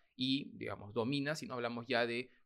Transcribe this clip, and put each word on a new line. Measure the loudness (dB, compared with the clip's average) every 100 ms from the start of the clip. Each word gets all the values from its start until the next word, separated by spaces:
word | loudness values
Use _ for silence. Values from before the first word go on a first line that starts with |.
| _
y, | -2 2 2 0 -8
digamos, | -6 -6 -2
domina, | 0 2 2 0
sino | -2 -4
hablamos | -4 -2 -2 2
ya | 4 4
de, | 0 -4 _